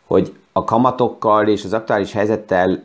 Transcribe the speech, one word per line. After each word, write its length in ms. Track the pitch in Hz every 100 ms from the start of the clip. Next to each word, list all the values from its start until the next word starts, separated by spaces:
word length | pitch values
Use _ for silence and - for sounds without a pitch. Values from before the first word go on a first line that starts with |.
| -
hogy 260 | 92 90 - _
a 120 | -
kamatokkal 840 | - 117 127 123 120 - 110 107 107
és 160 | 101
az 100 | 98
aktuális 380 | 110 110 110 98
helyzettel 720 | 107 104 107 - 92 95 90